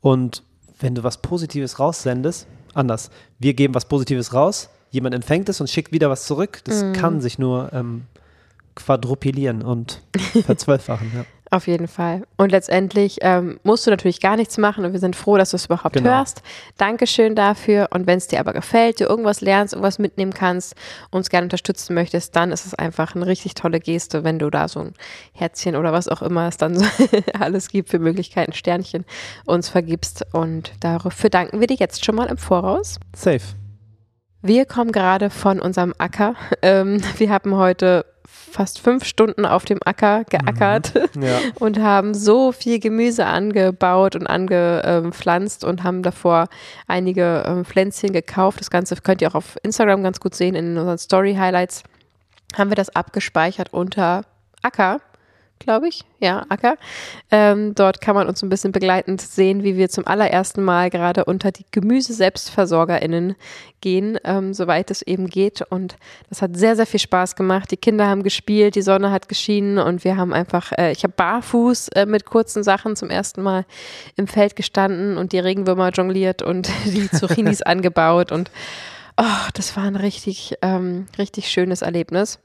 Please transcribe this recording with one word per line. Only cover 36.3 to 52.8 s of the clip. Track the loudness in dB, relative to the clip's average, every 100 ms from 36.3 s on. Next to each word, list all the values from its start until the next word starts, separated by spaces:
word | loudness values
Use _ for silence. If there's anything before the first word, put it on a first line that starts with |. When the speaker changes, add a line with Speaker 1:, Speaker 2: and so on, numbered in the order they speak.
| -2 -6 2
Speaker 2:
Ähm, | 4 4 4 0 -2 0
wir | 2
haben | 2 2
heute | 2 4 4 4 4 0 _ -20
fast | -20 -16 -4 -4 0
fünf | 0 0
Stunden | -2 2 2 4 2
auf | 2
dem | 2 -2
Acker | 0 2 2 2
geackert | 0 -2 0 2 2 2 0 0 0 -2
Speaker 1:
Mhm. |
Ja. | 0 0 -2
Speaker 2:
<laughs> | -2
und | -2 2
haben | 4 4 2
so | 0 4 6 4
viel | 0 -2 0
Gemüse | 0 2 2 2 0
angebaut | 0 0 2 2 2 2 4 4
und | 2 -2
angepflanzt | -2 2 2 2 2 2 0 0 -4 0 0 -2 -6
und | -4 -2
haben | -4 -2
davor | -4 0 2 2 2 -6 -20 -20 -4
einige, | -2 0 2 2 2 0
ähm, | -4
Pflänzchen | 0 0 0 -2 -2
gekauft. | -2 -2 0 0 0
Das | -2
Ganze | -2 -2 -4
könnt | 0 2
ihr | 2
auch |
auf | 0 -6 -10
Instagram | -8 2 4 4
ganz | 0 -2
gut | -6 -2
sehen. | -2
In | 0 -2 -2
unseren | -2 -4
Story-Highlights | 2 2 4 2 2 0 -2 -6 -20 _ _ _ _ _ _ -2
haben | 0
wir |
das | 0